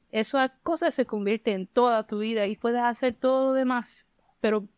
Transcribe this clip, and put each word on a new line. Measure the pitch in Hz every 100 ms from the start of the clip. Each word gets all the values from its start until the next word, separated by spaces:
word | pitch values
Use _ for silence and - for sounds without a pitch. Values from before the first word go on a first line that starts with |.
| _
esa | 220 220 269 262 _
cosa | - 330 339
se | 262 240
convierte | 208 202 220 -
en | 190 185
toda | - 247 226 220
tu | 208
vida | 220 220 202
y | 214
puedes | - 240
hacer | 240 226 254
todo | 226 254 262 262
lo |
demás, | 262 254 247 - - - _ _ _
pero | 220 214 202